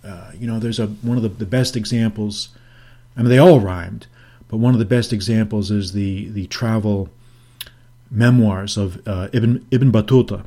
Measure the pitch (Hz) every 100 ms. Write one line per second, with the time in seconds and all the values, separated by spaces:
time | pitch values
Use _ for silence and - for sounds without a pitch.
0 | 98 87 - 87 117 113 113 113 107 107
1 | 120 123 110 92 107 127 123 123 104 120
2 | 113 107 104 104 - - - - - -
3 | - - 120 127 165 147 98 90 87 110
4 | - _ - _ - 113 120 123 95 123
5 | 117 110 92 110 107 107 95 104 95 101
6 | 98 95 104 104 92 - 117 113 107 101
7 | 92 _ - _ _ _ - - _ _
8 | _ 107 120 123 110 95 101 - 98 90
9 | - 95 95 127 113 123 - 127 135 110
10 | 104 131 113 95